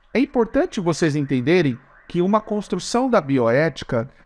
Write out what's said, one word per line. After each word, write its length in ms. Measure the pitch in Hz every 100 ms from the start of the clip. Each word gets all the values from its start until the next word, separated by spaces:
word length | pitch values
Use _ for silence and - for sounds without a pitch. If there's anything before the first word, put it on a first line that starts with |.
| _
É 60 | 220
importante 600 | 285 254 220 269 359 -
vocês 360 | 170 156 160 147
entenderem 640 | 139 135 123 180 151 120 _ - -
que 140 | 170
uma 180 | 180 208
construção 720 | - 208 - 180 - 240 262
da 100 | 226
bioética, 880 | 143 135 113 127 160 - - 120 123 -